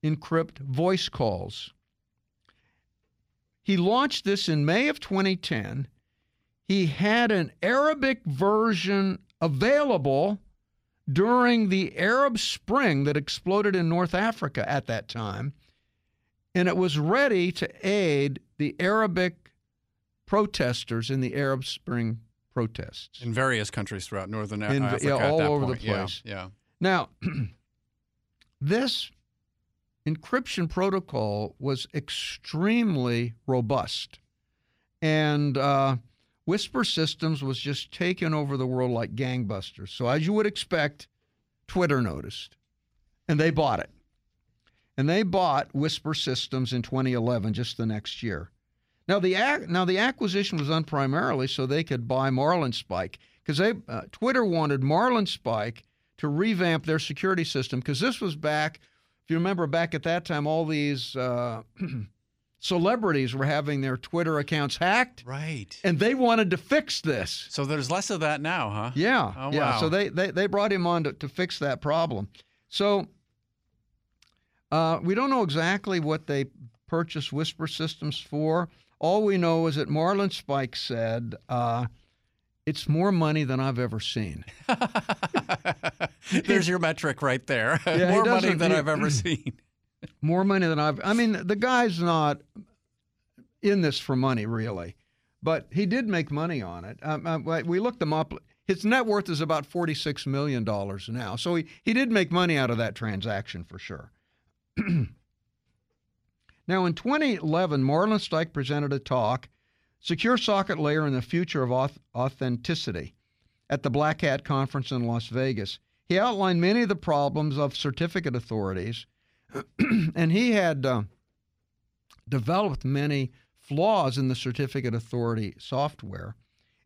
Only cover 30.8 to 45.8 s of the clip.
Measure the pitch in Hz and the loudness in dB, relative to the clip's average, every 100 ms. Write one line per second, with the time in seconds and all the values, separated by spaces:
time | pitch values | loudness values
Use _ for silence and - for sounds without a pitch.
30.8 | 196 190 180 127 107 104 104 - 135 135 | 0 0 -4 -4 -2 -2 -4 -6 -4 -4
31.8 | - 156 - - - - - 156 196 233 | -4 -8 -8 -8 -8 -10 -8 0 2 4
32.8 | 220 151 123 117 120 113 - 127 113 135 | 2 2 0 0 -2 -6 -2 0 2 0
33.8 | - - - - _ _ _ _ _ _ | -2 -6 -10 -16 _ _ _ _ _ _
34.8 | _ - 156 156 151 147 147 135 139 139 | _ -2 2 4 4 2 2 2 2 4
35.8 | 135 123 - _ _ _ - 202 - 254 | 2 0 -4 _ _ _ -2 -2 0 -2
36.8 | 220 - 160 - 160 147 135 123 139 135 | 0 0 -2 0 -2 -2 -2 -4 -4 -6
37.8 | - - 180 185 165 156 143 139 127 127 | -8 -4 -2 0 0 0 -2 -2 -2 0
38.8 | 127 117 117 110 127 127 107 101 - - | 0 0 -4 -4 -4 -2 -4 -6 -8 -14
39.8 | 95 - 120 147 160 214 208 208 - 170 | -14 -4 0 0 2 2 0 -2 -4 0
40.8 | 147 - - _ _ _ _ _ - 180 | -2 -4 -20 _ _ _ _ _ -6 0
41.8 | 175 139 110 71 - - - _ _ _ | 2 2 0 -4 -10 -12 -16 _ _ _
42.8 | _ _ _ _ - 151 165 151 143 101 | _ _ _ _ -2 4 4 4 2 2
43.8 | - _ _ _ _ _ _ _ _ _ | -4 _ _ _ _ _ _ _ _ _
44.8 | _ - 143 185 196 190 180 139 147 135 | _ 0 2 4 2 2 4 2 0 -2